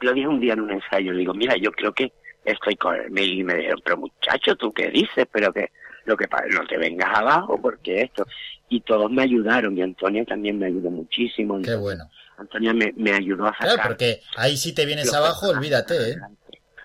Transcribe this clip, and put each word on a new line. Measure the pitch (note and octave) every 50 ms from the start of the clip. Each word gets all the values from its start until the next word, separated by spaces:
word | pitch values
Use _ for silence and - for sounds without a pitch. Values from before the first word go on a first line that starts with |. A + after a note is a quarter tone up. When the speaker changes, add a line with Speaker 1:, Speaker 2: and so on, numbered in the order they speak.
Speaker 1:
lo | B2+ B2+ B2+
dije | C3+ C3+
un | D3+ D3+ B2+
día | A#2+ A#2+ A2
en | A2
un | G#2+ G#2
ensayo, | G2 G2 - - G2+ G2 F#2+ F#2 F2+
digo, | F2+ F2+ F2+ F2+
"Mira, | G2+ A#2 B2+ A#2+
yo | F#2 G2 G#2+
creo | - - - G#2+ -
que | - C3+ B2+ _ _ - - - _ -
estoy | G#2+ G#2+ - - G#2+ G2+
con", | - - F#2 E2+ - - -
me, | - F#2+ G2
y | F#2 F#2 F#2+ F#2
me | F2+ F2
dijeron, | E2 D2+ F2 - - -
"Pero | E2+ F2
muchacho, | - - - _ - - - - - - - -
¿tú | - - G#2+ -
qué | - F2+ E2+
dices? | - D3 G#3+ - - - B2+ -
Pero | - G#2+ G#2 F#2+ -
que, | G#2 F2+ - _ - - - - - -
lo | A2 G#2+
que | - G2+
pa-, | - - - - -
no | F#2+ E2+ D2+
te | - -
vengas | D#2+ D#2+ E2 E2+ F2+ F#2+ - A2
abajo, | G#2+ A2 C3 D3+ E3+ F#3+ - - -
porque | - E2 - - - F2 F#2 G2+ B2
esto". | B2+ - - G2 - - - - - - - _
Y | - A#2+ A2+
todos | - - A2 G#2+ G#2 G#2+
me | B2 C3 C3
ayudaron, | C3 B2 A2+ G#2 A2 A#2 B2+ A2 G2+ F#2+
y | F2+
Antonia | F2+ F#2 F#2 - F#2+ G2 G2+ A2 A#2
también | - G2+ G#2+ G#2 G#2 G#2 G2+
me | F#2+
ayudó | F#2 F2 F#2 F2 E2+
muchísimo. | F2+ D#2+ D#2 - - - A#2+ A#2 - - G#2+ G#2 G2
Speaker 2:
Qué | G2 F2+ A#2
Speaker 1:
Entonces, | A#2 G#2+
Speaker 2:
bueno. | G2+ G2+ F#2+ E2+ D2+ - _ - - - _
Speaker 1:
Antonia | - G2+ - - G#2+ A2+ A2+ A2+
me, | A2+ G#2+ G2+ -
me | - A2 G2+
ayudó | G2+ G2+ F#2+ F#2 F#2+ F2+ G#2
a | G#2+ G#2+
sacar | - E3 F3+ A#3+
Speaker 2:
Claro, | A3+ A2 G#2
porque | G#2+ - B2+ A#2 A2 - - - -
ahí | - A#2 C#3 D3
si | C3 - E3 C#3
te | - D3+
vienes | C#3+ D3 D3 C#3+
Speaker 1:
los | A#2+ B2+
Speaker 2:
abajo, | D3 D3+ E3 E3 - G3+
Speaker 1:
personajes | G3 E3
Speaker 2:
olvídate, | C3 C#3+ D3 C#3 A#2+ - - E3+
¿eh? | D#3 A2+ A#2 -
Speaker 1:
adelante. | E3+ - - - _ _ - - _ _ _ - -